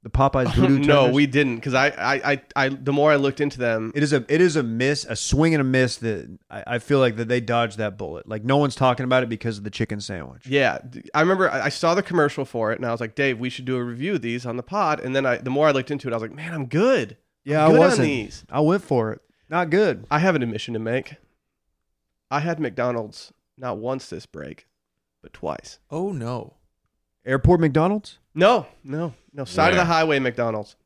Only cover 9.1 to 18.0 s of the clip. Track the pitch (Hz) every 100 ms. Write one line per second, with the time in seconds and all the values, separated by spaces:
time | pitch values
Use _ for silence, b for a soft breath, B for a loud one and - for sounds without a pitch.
9.1 | 127 123 117 117 104 104 - 113 104 98
10.1 | 95 65 64 127 139 127 69 127 123 -
11.1 | 147 160 190 185 135 135 - 170 180 190
12.1 | 175 147 - 135 117 110 113 123 113 113
13.1 | - 139 120 127 - 127 127 120 120 156
14.1 | 185 117 120 120 120 120 196 180 151 127
15.1 | 135 135 120 127 135 156 135 127 143 131
16.1 | 117 110 147 160 165 127 151 233 247 110
17.1 | 107 _ _ 139 151 156 156 175 240